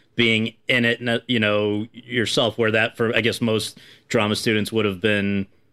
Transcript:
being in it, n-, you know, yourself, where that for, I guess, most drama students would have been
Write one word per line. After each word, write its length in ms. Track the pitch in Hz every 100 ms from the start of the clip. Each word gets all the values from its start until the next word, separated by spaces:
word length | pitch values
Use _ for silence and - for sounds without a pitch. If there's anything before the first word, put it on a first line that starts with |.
| _
being 380 | - 117 110 113 - -
in 160 | 127
it, 160 | 117 117
n-, 220 | 123 117 -
you 140 | 120
know, 460 | 107 104 104 104 113
yourself, 640 | 117 - 123 104 - 117 104
where 120 | 110
that 280 | 110 113 -
for, 180 | 113 117
I 60 |
guess, 180 | 113 98
most 380 | 117 110 - - - - -
drama 280 | 120 104 107
students 340 | 120 107 101
would 140 | 113
have 160 | 104 92
been 460 | 107 104 101 98 95 _ _